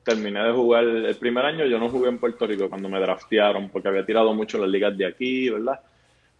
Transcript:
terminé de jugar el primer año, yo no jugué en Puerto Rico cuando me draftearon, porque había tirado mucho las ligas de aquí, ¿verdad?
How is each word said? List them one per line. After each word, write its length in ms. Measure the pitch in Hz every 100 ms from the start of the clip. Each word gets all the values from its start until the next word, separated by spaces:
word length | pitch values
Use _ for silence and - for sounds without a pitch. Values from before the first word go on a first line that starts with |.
| -
terminé 360 | 110 104 101
de 120 | 113
jugar 320 | 123 120 117 117
el 300 | 113 107 104
primer 300 | 120 120 143
año, 200 | 160 139
yo 140 | 113
no 100 | 120
jugué 200 | 127 123
en 80 | 117
Puerto 300 | 120 117 110
Rico 220 | 101 95
cuando 180 | 98 98
me 100 | 98
draftearon, 680 | 92 92 - 107 104 98 98
porque 200 | 95 98
había 160 | 95 95
tirado 280 | 110 110
mucho 240 | 110 107 110
las 120 | 95
ligas 280 | 98 104 95
de 80 | 92
aquí, 440 | - 127 131 127
¿verdad? 300 | 107 120 135 _ _ _ _ _